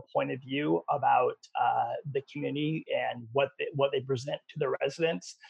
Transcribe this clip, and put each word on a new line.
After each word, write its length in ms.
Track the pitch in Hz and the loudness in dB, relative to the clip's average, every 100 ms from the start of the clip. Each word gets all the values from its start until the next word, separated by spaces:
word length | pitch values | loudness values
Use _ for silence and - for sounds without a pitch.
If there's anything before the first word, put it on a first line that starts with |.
| - | 0
point 180 | 147 139 | -2 -2
of 100 | 135 | -4
view 420 | 131 135 151 165 - | -4 -2 2 2 2
about, 460 | 147 127 123 127 - - - | 0 4 4 4 0 -6 0
uh, 340 | 123 120 120 120 147 | 2 2 0 -4 -4
the 100 | 127 - | -6 -4
community 520 | 147 143 139 151 160 - 135 123 | -4 -4 -2 -2 -2 -2 -2 -2
and 160 | 120 113 | -4 -2
what 160 | 127 139 - | 2 2 0
they, 80 | 151 | -4
what 160 | 143 139 | 0 2
they 80 | 139 | 2
present 400 | 131 131 139 143 - | -2 -2 -2 -8 -8
to 80 | - | -4
the 120 | 139 127 | -2 0
residents. 560 | 139 139 165 180 - - - | -2 0 0 0 -6 -16 -20